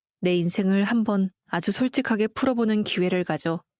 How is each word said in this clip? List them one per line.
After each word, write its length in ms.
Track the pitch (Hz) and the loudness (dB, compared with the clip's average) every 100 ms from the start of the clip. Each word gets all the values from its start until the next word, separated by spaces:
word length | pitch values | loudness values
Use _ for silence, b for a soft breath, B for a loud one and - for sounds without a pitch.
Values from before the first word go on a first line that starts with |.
| _ - | _ -4
내 160 | 180 180 | 0 2
인생을 480 | 170 180 190 196 | 0 0 0 2
한번 460 | 202 233 220 202 190 - - | 2 0 0 0 0 -4 -6
아주 260 | 175 185 | -4 -2
솔직하게 560 | 208 254 - 262 214 214 | 0 0 -2 -2 0 -2
풀어보는 560 | - 262 254 226 214 | -2 -2 0 2 0
기회를 400 | 214 - 180 185 | 0 0 0 0
가져 380 | 175 156 165 165 _ _ | -2 -2 -2 -4 _ _